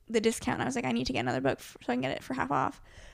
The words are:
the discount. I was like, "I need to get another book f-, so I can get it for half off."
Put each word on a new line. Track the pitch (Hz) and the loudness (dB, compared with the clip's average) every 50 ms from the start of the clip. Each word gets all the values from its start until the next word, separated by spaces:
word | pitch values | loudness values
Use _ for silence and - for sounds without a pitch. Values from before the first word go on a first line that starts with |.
| _ | _
the | - 226 220 | 0 0 4
discount. | 214 226 233 - - - - - | 4 4 2 2 0 0 0 0
I | - | 0
was | 247 269 | 0 0
like, | 240 247 | 0 0
"I | 254 | 0
need | 233 240 254 | 0 0 0
to | - - | 0 0
get | 104 | 0
another | 123 127 120 - | 0 2 0 2
book | 135 135 - - | 2 2 2 0
f-, | - - - - | -4 -14 -18 -8
so | - - | -4 -2
I | 240 | 0
can | 247 | 0
get | 131 135 - | 0 -2 -2
it | - | -4
for | - - 262 | -4 -4 -2
half | - - 269 | -2 0 2
off." | 202 135 139 - - - - - - - - - | 2 2 2 0 -2 -6 -16 -20 -20 -20 -20 -20